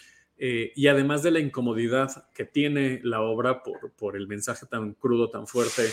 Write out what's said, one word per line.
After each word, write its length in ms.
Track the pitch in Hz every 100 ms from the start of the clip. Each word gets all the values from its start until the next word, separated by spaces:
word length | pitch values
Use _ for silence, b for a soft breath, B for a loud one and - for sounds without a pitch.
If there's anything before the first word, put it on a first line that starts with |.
| b b b _
eh, 340 | 131 117 113 -
y 120 | 143
además 340 | 139 139 147
de 100 | 165
la 80 | 160
incomodidad 920 | 143 131 120 113 117 127 135 - -
que 100 | -
tiene 580 | - 147 147 143 135 127
la 180 | 123 113
obra 400 | 110 113 123 127
por, 300 | 120 - 107
por 260 | - 104 98
el 100 | 98
mensaje 380 | 104 110 113 -
tan 280 | 117 107
crudo, 360 | 104 127 117 117
tan 180 | 113 107
fuerte, 360 | 123 113 - 113